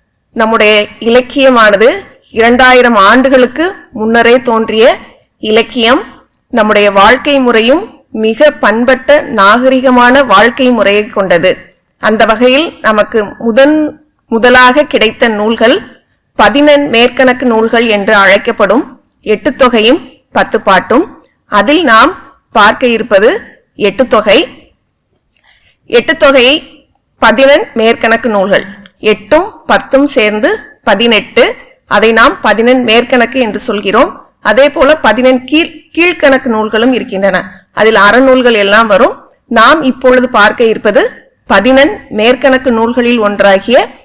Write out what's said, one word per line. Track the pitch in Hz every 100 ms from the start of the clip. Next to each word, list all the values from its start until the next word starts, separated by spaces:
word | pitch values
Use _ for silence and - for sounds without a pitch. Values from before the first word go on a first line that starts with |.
| _ _ _
நம்முடைய | - 220 226 214 214 208 -
இலக்கியமானது | 220 240 254 285 269 247 214 196 226 392 370 _ _
இரண்டாயிரம் | 214 226 247 254 254 247 220
ஆண்டுகளுக்கு | 196 240 262 262 240 285 349 392 -
முன்னரே | - 220 226 233 247
தோன்றிய | 247 226 220 220 247 381 - _ _ _
இலக்கியம். | 214 214 226 254 226 277 427 - _ _ _
நம்முடைய | 233 214 208 208
வாழ்க்கை | 196 202 254 294 277
முறையும் | 247 233 226 302 440 - _
மிக | 220 220 220 294
பண்பட்ட | - 220 220 247 254 - 294
நாகரிகமான | - 220 196 226 262 262 262 247 240 269 262
வாழ்க்கை | 196 233 247 254
முறையை | 240 196 208 208
கொண்டது. | - 190 175 185 - - _ _ _
அந்த | 214 214 220
வகையில் | 220 247 262 339 -
நமக்கு | - 214 208 226 202 -
முதன் | 233 220 277 311 302 - _ _ _
முதலாக | 226 247 254 254 262
கிடைத்த | 302 247 220 - 233
நூல்கள் | 208 208 226 226 349 - - _ _ _ -
பதினெண் | 208 240 294 285 285
மேற்கணக்கு | 233 247 - 254 247 247
நூல்கள் | 220 226 233 233
என்று | 208 196 208
அழைக்கப்படும் | 190 202 - 226 196 220 330 - _ _
எட்டு | - 208 311 254
தொகையும் | 254 240 214 330 - - _
பத்து | - 190 226
பாட்டும். | 214 185 185 233 403 - _ _ _
அதில் | 202 208 311
நாம் | 311 220 277 381 - _ _
பார்க்க | 233 208 226 254
இருப்பது | 226 220 202 220 403 - - _ -
எட்டு | 202 190 254
தொகை. | 226 208 220 403 - _ _ _ _ _ _ _ _ _ _ _ _ -
எட்டு | 233 220 302
தொகையை | 285 269 240 311 - - _ _ _ _
பதினெண் | 233 220 269 294 453
மேற்கணக்கு | - 220 226 226 226 247
நூல்கள், | 208 196 185 - - - _
எட்டும் | 214 208 - 302 403 - -
பத்தும் | 202 - 269 277
சேர்ந்து | 269 214 214 269 440 - _
பதினெட்டு, | - 202 233 214 - - 330 - - _ -
அதை | 208 220
நாம் | 226 247 381
பதினெண் | 233 208 233 262
மேற்கணக்கு | 240 226 247 254 233 262
என்று | 233 247
சொல்கிறோம். | - 202 202 208 339 - - _
அதே | 208 214 285
போல | 294 277 302
பதினெண் | 226 220 254 262 254
கீழ்-, | 302 339 - -
கீழ்கணக்கு | - 349 339 294 262 262
நூல்களும் | 220 214 214 240
இருக்கின்றன. | 247 196 190 196 180 165 - _
அதில் | - 220 220
அறநூல்கள் | 202 226 269 262 247
எல்லாம் | 226 202 208 226
வரும். | 196 294 - - _ -
நாம் | 226 226 311
இப்பொழுது | 269 240 254 254 254
பார்க்க | 240 208 -
இருப்பது | 226 208 214 208 453 - _ _ -
பதினெண் | 202 208 262 294 427 -
மேற்கணக்கு | 202 220 254 285 262 262
நூல்களில் | 226 226 247 240 240
ஒன்றாகிய | 208 202 202 196 196 254 440 -